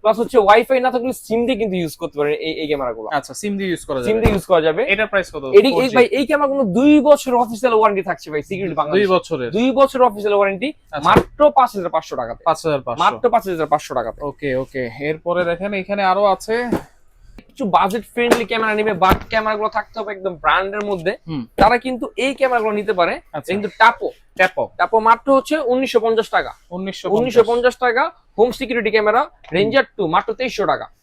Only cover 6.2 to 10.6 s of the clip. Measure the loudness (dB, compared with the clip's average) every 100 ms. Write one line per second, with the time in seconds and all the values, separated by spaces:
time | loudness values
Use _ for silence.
6.2 | -2 0 0 -2 -2 2 4 4 6 4
7.2 | 4 0 0 0 0 4 2 2 -4 -8
8.2 | -6 -8 -6 -8 -6 -4 0 0 2 2
9.2 | 0 -6 -4 0 0 2 2 4 2 2
10.2 | 0 2 2 0